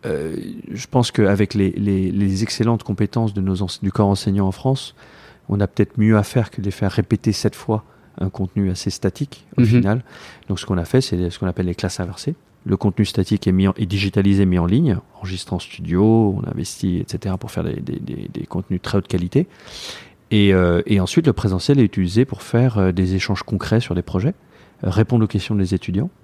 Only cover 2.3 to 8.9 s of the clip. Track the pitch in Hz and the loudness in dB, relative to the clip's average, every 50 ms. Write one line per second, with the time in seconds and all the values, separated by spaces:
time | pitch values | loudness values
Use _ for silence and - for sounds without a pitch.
2.3 | 95 95 110 110 - - 113 117 117 107 - - 98 - 107 98 - 117 113 107 | 2 0 -2 -4 -2 -2 0 0 0 0 -2 -6 -2 -2 -2 -2 0 -2 -2 0
3.3 | 101 101 92 95 95 90 98 90 - - - 98 - - 104 98 101 98 - 104 | -2 -2 -2 0 0 -2 -2 -6 -6 -4 -4 -2 2 2 4 4 2 2 0 0
4.3 | 98 101 98 95 95 - - 131 135 135 - - - _ - - - - - - | 0 2 0 0 -2 -2 -2 -2 -2 -2 -4 -14 -18 _ -20 -20 -20 -20 -20 -20
5.3 | - _ _ - 101 101 101 95 _ - 104 - - 120 107 110 110 104 101 - | -20 _ _ -4 0 0 0 0 _ 0 0 0 2 2 4 4 4 4 2 2
6.3 | - 123 107 - - - 95 98 95 - 104 95 - - 98 _ 113 101 - 113 | 0 -2 -2 -2 -6 -6 -6 -6 -4 -2 -4 -2 0 -2 0 _ -2 0 0 -2
7.3 | 104 - - 107 - - - - 110 107 - - _ _ _ _ _ - 92 95 | -2 0 -2 -4 -4 -4 -4 -2 -2 -2 -4 -10 _ _ _ _ _ -6 -6 -6
8.3 | - - 95 90 _ 104 98 95 90 - - 101 | -4 -4 -6 -4 _ -2 0 0 -2 -2 -4 -6